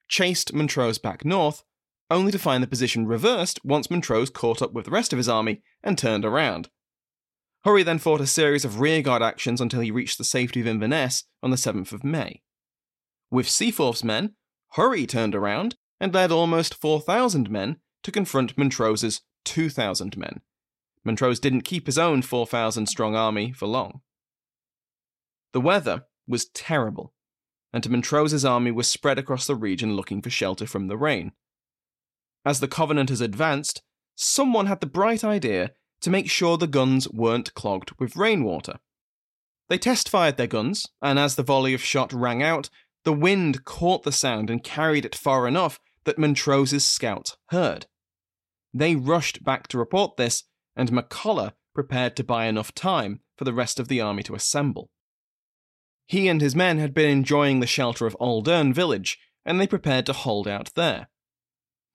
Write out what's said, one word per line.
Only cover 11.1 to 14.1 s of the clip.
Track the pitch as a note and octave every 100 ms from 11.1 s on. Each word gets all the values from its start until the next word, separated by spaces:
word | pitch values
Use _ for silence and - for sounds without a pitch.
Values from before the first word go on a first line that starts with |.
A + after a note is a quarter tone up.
| - - -
on | B2+
the | B2+
seventh | A#2+ G2+ F#2
of | A2
May. | C#3 D#3 F2+ - _ _ _ _ _ _ _ _ -
With | B2+ -
Seaforth's | - A#3 F#3 C3 A2+
men, | A2+